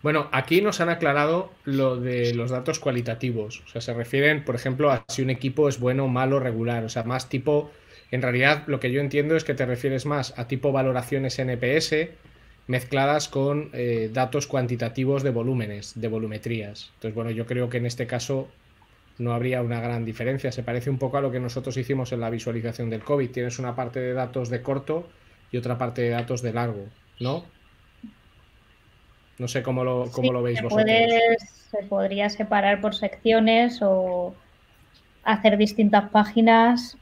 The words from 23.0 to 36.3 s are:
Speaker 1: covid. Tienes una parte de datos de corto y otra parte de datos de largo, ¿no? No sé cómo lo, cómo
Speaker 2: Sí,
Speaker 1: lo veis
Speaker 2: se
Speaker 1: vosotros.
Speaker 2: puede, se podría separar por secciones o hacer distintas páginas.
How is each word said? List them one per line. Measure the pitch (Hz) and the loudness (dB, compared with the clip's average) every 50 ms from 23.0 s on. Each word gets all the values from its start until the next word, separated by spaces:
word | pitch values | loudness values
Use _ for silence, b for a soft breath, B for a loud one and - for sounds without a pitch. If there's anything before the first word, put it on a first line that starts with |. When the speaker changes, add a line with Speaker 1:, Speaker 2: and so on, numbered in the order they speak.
| - | -2
Speaker 1:
covid. | - 147 143 131 120 | 0 0 0 0 -2
Tienes | 123 127 120 123 123 - | -2 -4 -4 -4 -4 -6
una | 127 123 120 | -6 -6 -4
parte | 131 127 120 123 135 | -4 -6 -6 -4 -4
de | 127 127 127 | -4 -2 -2
datos | 131 127 120 123 131 123 117 | -2 -4 -4 -4 -6 -4 -4
de | 123 120 | -4 -4
corto | 123 139 135 139 139 - 156 165 175 b b b b b b b b _ | -2 -2 -4 -2 -2 -4 -4 -4 -6 b b b b b b b b _
y | - | -6
otra | 123 117 123 120 | -4 -4 -4 -2
parte | 120 127 120 120 131 | -2 -4 -4 -2 -2
de | 120 120 | 0 0
datos | 120 120 120 120 127 117 | 0 -2 -2 -4 -4 -4
de | 123 120 107 | -2 -4 -2
largo, | 117 120 120 110 101 98 104 _ _ _ _ _ - | -2 -2 -2 -4 -8 -10 -14 _ _ _ _ _ -6
¿no? | 120 127 139 170 175 - _ _ _ _ _ _ _ _ _ _ - 214 - _ _ _ _ _ _ _ _ _ _ _ _ _ _ _ _ _ _ _ _ _ _ _ _ | -4 -4 -4 -4 -8 -14 _ _ _ _ _ _ _ _ _ _ -20 -20 -20 _ _ _ _ _ _ _ _ _ _ _ _ _ _ _ _ _ _ _ _ _ _ _ _
No | - 123 | -8 -8
sé | 117 120 135 | -4 -4 -4
cómo | 120 131 127 127 127 | -2 -2 -2 0 0
lo, | 127 127 123 127 123 | 0 0 0 -2 -2
cómo | 123 131 127 127 | -2 0 0 2
Speaker 2:
Sí, | 123 | 2
Speaker 1:
lo | 123 | 2
veis | 120 123 120 | 0 0 0
Speaker 2:
se | - - | -2 -2
Speaker 1:
vosotros. | 233 214 214 220 | 0 2 2 4
Speaker 2:
puede, | 214 220 226 233 233 233 226 226 233 233 - 202 - _ _ _ _ | 4 6 4 6 6 4 4 6 4 4 2 -2 -12 _ _ _ _
se | - 208 190 | -8 -8 -4
podría | 196 202 196 196 190 196 202 202 208 | -2 -2 0 0 0 0 0 0 -2
separar | 208 - 214 208 214 202 196 196 202 196 | 0 -4 -2 0 2 4 4 4 2 2
por | 202 214 202 | 0 -2 -2
secciones | - 214 196 - - - 226 220 226 220 220 226 226 240 240 240 - | -2 -4 -4 -4 0 2 4 6 6 6 6 6 6 4 4 2 0
o | 214 196 190 190 185 185 180 180 180 180 190 - _ _ _ _ _ _ _ _ - _ _ - _ _ _ _ - | 2 4 4 4 2 0 -2 -2 -4 -4 -8 -14 _ _ _ _ _ _ _ _ -20 _ _ -20 _ _ _ _ 0
hacer | 220 220 214 - 214 208 | 0 0 4 6 4 6
distintas | 202 214 208 - - 214 208 214 202 202 202 | 6 4 2 4 4 4 6 6 4 4 6
páginas. | - 214 202 - | 4 4 4 4